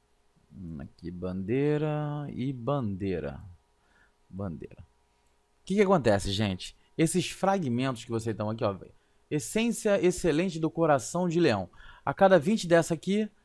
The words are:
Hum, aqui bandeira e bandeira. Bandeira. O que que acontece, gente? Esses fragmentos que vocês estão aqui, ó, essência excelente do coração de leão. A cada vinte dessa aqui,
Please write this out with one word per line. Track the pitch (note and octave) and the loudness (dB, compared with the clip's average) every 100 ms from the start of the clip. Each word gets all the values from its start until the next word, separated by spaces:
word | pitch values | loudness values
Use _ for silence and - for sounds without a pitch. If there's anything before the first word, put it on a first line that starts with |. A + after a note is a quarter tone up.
| _ _ _ _ _ G2 | _ _ _ _ _ -16
Hum, | F2 D2+ | -14 -12
aqui | - _ F2 | -14 _ -12
bandeira | F2 F2+ F#2 F#2+ C3 D3 D3 D3+ D3+ D3 D3 C#3+ | -8 -6 -6 -2 0 0 0 -2 -4 -6 -8 -8
e | - C3 | -6 -6
bandeira. | B2+ A#2 C#3+ G#2+ F#2 G2 E2+ C#2+ C#2 - - _ _ _ _ _ _ _ | -6 -4 -2 -2 -4 -4 -4 -6 -10 -16 -20 _ _ _ _ _ _ _
Bandeira. | F#2 G2+ D2 - - | -10 -8 -10 -14 -20
O | - _ _ _ _ _ _ _ | -20 _ _ _ _ _ _ _
que | - | -2
que | G3 | 2
acontece, | F#3+ F#3 A2+ G2+ F#2+ | 4 4 4 2 2
gente? | F#2+ G#2 F2+ - - _ - | 0 0 -2 -8 -18 _ 0
Esses | D#3+ F#3 - | 0 2 -2
fragmentos | - F#3+ G3 C#3 A#2+ C3+ A2+ | -2 0 2 0 -2 -2 -4
que | - | -6
vocês | A2+ A2+ | -4 -4
estão | G#2 G#2+ | -4 -4
aqui, | A2+ | -2
ó, | A2 F#2 - _ _ _ - | -2 -4 -10 _ _ _ -6
essência | D3 - G#3+ A#3 G3 G#3 G3+ | -6 -2 -2 0 0 2 4
excelente | F3+ F3 F3 D3 F#3+ D#3+ | 2 2 2 2 0 -2
do | D#3 | -4
coração | - E3 C#3 - E3+ F3+ | 2 2 2 0 -2 0
de | E3 | 4
leão. | D#3+ G2+ F2+ - - - | 4 2 -2 -12 -20 -10
A | - | -4
cada | - G3 F3+ | 4 6 6
vinte | D3 A3 E3+ | 4 -2 2
dessa | E3+ E3 | 2 2
aqui, | D#3+ F#3 G#3 G#3+ _ | -2 -2 -2 -4 _